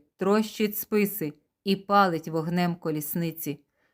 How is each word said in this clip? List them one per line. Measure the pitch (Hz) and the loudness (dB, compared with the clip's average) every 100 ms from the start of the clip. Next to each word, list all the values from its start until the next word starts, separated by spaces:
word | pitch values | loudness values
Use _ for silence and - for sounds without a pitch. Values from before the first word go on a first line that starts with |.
| _ - | _ -4
трощить | 185 208 214 - 214 208 | 2 2 2 -2 -2 -2
списи | - 214 202 202 151 - _ _ | -2 2 2 0 -6 -8 _ _
і | 196 190 | -2 -2
палить | - 202 190 160 160 | 2 4 4 2 -4
вогнем | 160 160 175 175 | -4 -2 0 0
колісниці. | 170 165 151 151 175 170 156 151 139 _ _ _ | -2 -4 -6 -4 -4 -4 -4 -8 -8 _ _ _